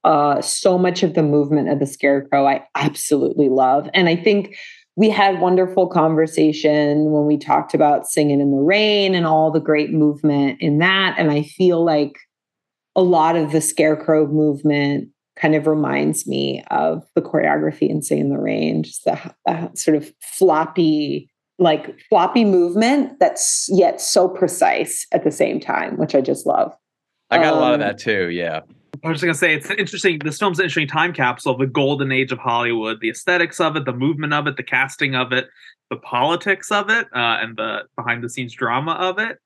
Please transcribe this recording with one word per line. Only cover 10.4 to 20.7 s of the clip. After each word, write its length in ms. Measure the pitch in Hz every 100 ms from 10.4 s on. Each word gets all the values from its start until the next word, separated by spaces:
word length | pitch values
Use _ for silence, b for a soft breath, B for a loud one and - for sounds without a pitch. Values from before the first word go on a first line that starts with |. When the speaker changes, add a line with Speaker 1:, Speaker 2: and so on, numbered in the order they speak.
| 139 131
Speaker 1:
in 180 | 165 147
that. 360 | 180 190 185 -
And 120 | 160
I 120 | 147
feel 420 | 147 - 185 170
like 300 | 170 151 143 - _ _ _ _ _ _ _
a 80 | -
lot 340 | 180 170 156 170
of 160 | 151
the 80 | 156
Scarecrow 680 | 151 - 156 151 - 156 147
movement 840 | 151 151 143 156 143 143 143 - _ _ -
kind 180 | 156
of 120 | 156 147
reminds 600 | 156 143 139 151 151 -
me 360 | 139 139 135 -
of 340 | 143 160 80 -
the 80 | -
choreography 680 | 156 156 156 151 156 151 151
in 140 | 156
Singin' 240 | 143 147 143
in 60 |
the 100 | 139
Rain, 400 | - 165 156 156
just 220 | 156 -
the, 300 | - 151 170 _ 175
the 240 | 165 170
sort 220 | - - 151
of 160 | 147 _
floppy, 1120 | - - 190 156 160